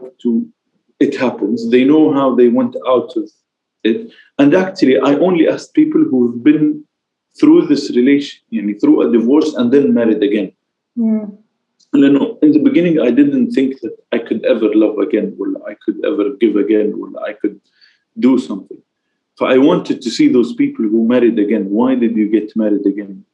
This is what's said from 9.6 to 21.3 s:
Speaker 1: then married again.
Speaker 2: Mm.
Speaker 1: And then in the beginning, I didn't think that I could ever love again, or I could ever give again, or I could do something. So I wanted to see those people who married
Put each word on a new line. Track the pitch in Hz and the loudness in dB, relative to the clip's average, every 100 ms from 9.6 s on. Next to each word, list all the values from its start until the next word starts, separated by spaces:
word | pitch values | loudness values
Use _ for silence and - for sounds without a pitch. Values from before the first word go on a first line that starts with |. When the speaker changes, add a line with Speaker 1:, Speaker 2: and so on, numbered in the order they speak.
| 120 | 0
Speaker 1:
then | 139 127 120 | 2 2 2
married | 110 104 | 0 0
again. | 104 104 95 - _ _ _ 240 | 0 -2 -6 -12 _ _ _ -4
Speaker 2:
Mm. | 220 214 202 - _ _ _ _ _ | -2 -2 -6 -16 _ _ _ _ _
Speaker 1:
And | 143 | 2
then | 139 139 117 - | 4 2 0 0
in | 151 | 2
the | 139 | 4
beginning, | 135 147 175 156 | 2 2 0 0
I | 123 | 2
didn't | 123 143 131 117 | 2 2 2 -2
think | 135 135 - | -2 -2 -4
that | 110 - - | -12 -14 -6
I | 117 | -6
could | - 110 | -4 -4
ever | 127 113 107 107 | -2 0 2 2
love | 104 101 | 2 0
again, | 98 107 98 - | -2 -2 -4 -6
or | 95 95 90 | -8 -8 -12
I | 87 | -12
could | - 101 | -8 -4
ever | - 101 104 101 | -4 -2 -4 0
give | 110 104 | 0 0
again, | 101 107 98 95 | 0 0 -2 -6
or | 92 92 - | -12 -12 -12
I | - | -8
could | 104 98 _ _ _ _ _ 113 | -8 -8 _ _ _ _ _ -2
do | 123 123 | 0 0
something. | - 98 - - _ _ _ _ _ - | -2 -10 -14 -20 _ _ _ _ _ -6
So | - | 0
I | 131 | 4
wanted | 147 175 - - | 4 2 -4 -8
to | 113 | -6
see | - 147 | 0 2
those | 123 117 | 2 0
people | - 143 - 110 | -2 -4 -2 -2
who | 113 113 | 0 0
married | 123 120 | 2 2